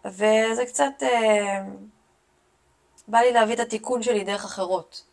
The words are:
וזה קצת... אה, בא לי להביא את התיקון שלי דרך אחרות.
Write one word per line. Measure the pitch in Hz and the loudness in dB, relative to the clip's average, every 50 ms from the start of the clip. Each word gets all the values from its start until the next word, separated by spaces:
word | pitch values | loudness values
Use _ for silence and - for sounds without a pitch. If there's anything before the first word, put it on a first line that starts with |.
| - | -12
וזה | 202 190 185 208 214 214 220 220 226 226 233 247 | -12 -6 0 2 4 4 4 2 0 -2 -4 -4
קצת... | 247 - - 285 277 277 - | -6 -2 -2 -2 -2 -2 -4
אה, | 277 254 247 233 220 220 214 208 202 202 196 196 196 196 196 196 202 214 _ _ _ _ _ _ _ _ _ _ _ _ _ _ _ _ _ _ _ _ _ _ _ - | -2 0 0 2 4 4 2 2 2 -2 -4 -6 -6 -10 -14 -18 -20 -20 _ _ _ _ _ _ _ _ _ _ _ _ _ _ _ _ _ _ _ _ _ _ _ 2
בא | 214 233 | 2 4
לי | 240 247 | 4 6
להביא | 240 233 220 214 240 | 4 4 2 2 0
את | 233 | -4
התיקון | 233 226 220 214 220 - 254 247 | -4 -4 -6 -8 -4 -4 -4 -2
שלי | 220 240 240 208 196 | 0 0 -2 -2 -2
דרך | 190 202 202 196 | -4 -6 -6 -6
אחרות. | 190 - 202 190 180 185 175 165 _ - - _ _ | -10 -8 -6 -2 -2 -2 -4 -4 _ -20 -20 _ _